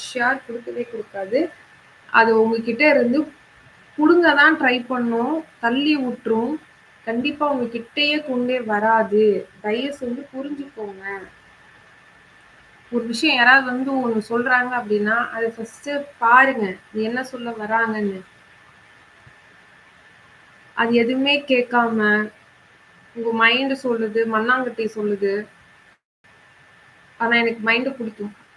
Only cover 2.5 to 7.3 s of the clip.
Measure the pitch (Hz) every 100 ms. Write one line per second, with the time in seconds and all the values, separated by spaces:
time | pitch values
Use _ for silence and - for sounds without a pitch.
2.5 | 226 240 233 302 262 240 277 302 - _
3.5 | _ - - - - 302 349 330 285 302
4.5 | 311 254 247 240 254 233 233 254 320 -
5.5 | - 233 254 294 294 247 - 226 220 254
6.5 | 311 - _ _ _ - 233 285